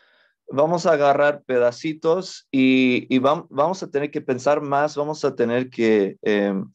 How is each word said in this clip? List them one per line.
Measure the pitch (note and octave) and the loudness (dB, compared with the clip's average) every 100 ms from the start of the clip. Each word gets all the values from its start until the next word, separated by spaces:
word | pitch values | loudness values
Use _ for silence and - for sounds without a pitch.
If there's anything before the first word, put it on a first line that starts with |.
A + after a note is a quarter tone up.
| _ _ _ _ - | _ _ _ _ -8
Vamos | C3 D#3 F3 | 0 0 0
a | F3 | 2
agarrar | D3+ C#3+ C#3 D3 C#3+ | 2 4 4 2 0
pedacitos | - B2+ A#2+ A#2+ D#3+ D#3 D#3+ F3 F#3 - - | -2 0 0 0 -6 -4 -2 -2 -2 -14 -4
y, | C3+ C3 C3 B2+ B2 - | 0 4 4 2 0 0
y | C3 | 0
vam-, | C3+ E3 - | 2 0 -2
vamos | C3 D#3 G3 | -2 -2 -2
a | F3 | -6
tener | C#3 D3 | -6 -4
que | D3 | -6
pensar | - B2 C3+ D3+ | -6 -2 0 0
más, | C#3+ C#3 D3+ C#3+ | 0 -2 -2 -2
vamos | D3 D3+ | -6 -4
a | C#3+ | -4
tener | B2+ A#2 A#2+ B2+ | -2 0 0 -4
que, | A#2+ A2+ G#2+ G2 - | 0 2 2 2 -2
eh, | A2+ G#2 G2+ G2 G2 | -2 0 0 -2 -6